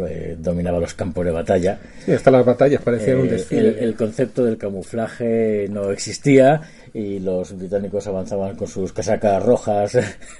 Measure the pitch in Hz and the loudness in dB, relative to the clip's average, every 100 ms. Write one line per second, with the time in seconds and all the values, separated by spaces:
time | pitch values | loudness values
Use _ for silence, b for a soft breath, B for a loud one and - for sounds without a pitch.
0 | 87 82 82 82 82 87 90 87 85 - | -8 -8 -10 -8 -4 -4 -2 -2 -4 -6
1 | 98 87 87 82 82 95 90 101 B B | -6 -4 -4 -2 0 0 0 -2 B B
2 | - 147 - 131 123 120 135 143 - 120 | -2 2 6 6 6 4 4 2 0 0
3 | 107 131 127 113 - 117 110 107 120 110 | 0 2 2 0 -2 2 2 2 -2 -2
4 | 110 110 123 - 120 110 104 98 85 117 | -2 -2 -4 0 0 0 -4 -8 -8 -6
5 | 110 - 120 113 110 107 101 104 98 101 | -6 -4 -2 0 0 0 -2 -4 -4 -4
6 | - 101 143 135 131 151 B B B - | -6 -4 4 8 8 6 B B B -10
7 | 104 98 92 92 90 98 92 98 98 101 | -6 -4 -2 -4 -4 -10 -6 -4 -4 -6
8 | 104 95 92 101 98 95 101 - 92 - | -4 -6 -4 -4 -6 -6 -8 -6 -8 -6
9 | - 107 107 95 104 120 - 104 101 123 | -2 0 2 2 2 0 2 0 0 0
10 | 104 - B B | -2 -6 B B